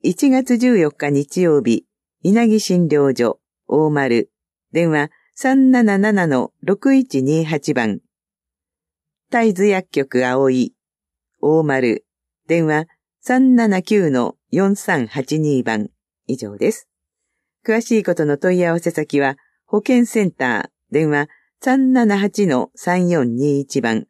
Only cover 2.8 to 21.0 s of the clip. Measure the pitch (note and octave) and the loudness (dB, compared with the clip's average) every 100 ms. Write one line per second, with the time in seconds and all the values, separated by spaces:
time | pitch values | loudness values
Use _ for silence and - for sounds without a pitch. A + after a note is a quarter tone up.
2.8 | E3+ D3 C#3 A#2+ A#2 - _ _ _ C#3+ | 2 2 2 2 -2 -2 _ _ _ 0
3.8 | D#3 D3 C3+ A#2 - _ _ _ _ D3+ | 0 0 0 0 -2 _ _ _ _ -2
4.8 | E3+ D3+ C#3+ _ _ - C4 C4+ C4 B3+ | 0 0 -4 _ _ -6 0 2 4 4
5.8 | A3 G3 G#3 G3+ E3+ C3 - _ - G3 | 2 2 0 0 0 0 -4 _ -4 -2
6.8 | C4+ C4+ B3+ C#3 C3 D#3+ D#3+ D#3 - B2+ | 2 0 0 -2 0 -2 -2 -4 -2 -2
7.8 | A2 G2 _ _ _ _ _ _ _ _ | -2 -4 _ _ _ _ _ _ _ _
8.8 | _ _ _ _ _ B3 A3+ F3+ G#3 F#3+ | _ _ _ _ _ 0 0 2 0 0
9.8 | F#3 - C3+ B2 B2+ B2+ C3+ B2+ A#2+ _ | -2 -4 -2 -2 0 0 2 0 -2 _
10.8 | _ _ _ _ _ _ C#3+ D#3+ D#3 C3+ | _ _ _ _ _ _ 0 0 0 0
11.8 | B2 G#2+ _ _ _ _ _ E3 D#3+ D3+ | 0 -2 _ _ _ _ _ -2 0 -2
12.8 | E3 _ _ _ - B3+ C4 B3 A3+ F#3 | -4 _ _ _ -4 2 4 4 2 0
13.8 | F3+ G#3+ E3+ B2+ A#2 - _ D3+ G3 G3+ | 0 0 2 0 -2 -6 _ -2 0 -2
14.8 | - E3 A2+ D3 C3 D#3 D3+ C3+ A#2 A2 | -2 -4 -4 -6 -6 -4 -2 -2 -2 -4
15.8 | G#2 _ _ _ - C3 G#2 G2+ - - | -6 _ _ _ -10 -8 -8 -4 -4 -4
16.8 | _ _ _ _ _ _ _ _ - A3 | _ _ _ _ _ _ _ _ -2 -2
17.8 | A#3 A3+ F#3+ E3+ D3+ C#3+ F#3 F3+ F3 E3+ | 0 -2 0 -2 0 0 0 0 0 -2
18.8 | E3+ E3 D3+ C#3+ C#3 C#3 _ _ _ G#3 | -4 -6 -4 -2 -2 -4 _ _ _ -4
19.8 | G3+ B3+ A#3+ A#3 G3 - B2+ A2 - _ | 0 0 2 0 -2 -2 -4 -4 -6 _
20.8 | _ C#3+ | _ -2